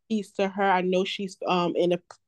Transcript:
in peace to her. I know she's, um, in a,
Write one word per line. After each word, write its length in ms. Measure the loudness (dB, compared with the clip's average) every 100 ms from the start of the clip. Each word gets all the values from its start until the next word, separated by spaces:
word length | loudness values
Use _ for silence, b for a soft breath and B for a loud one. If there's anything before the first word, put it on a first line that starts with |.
| -6
in 60 | -6
peace 140 | -4
to 140 | -2 -2
her. 160 | 0
I 180 | 2 2
know 220 | 2 0 0
she's, 320 | -4 -10 -6 -2
um, 280 | 0 0 2
in 180 | 2
a, 60 | 0 -4 -12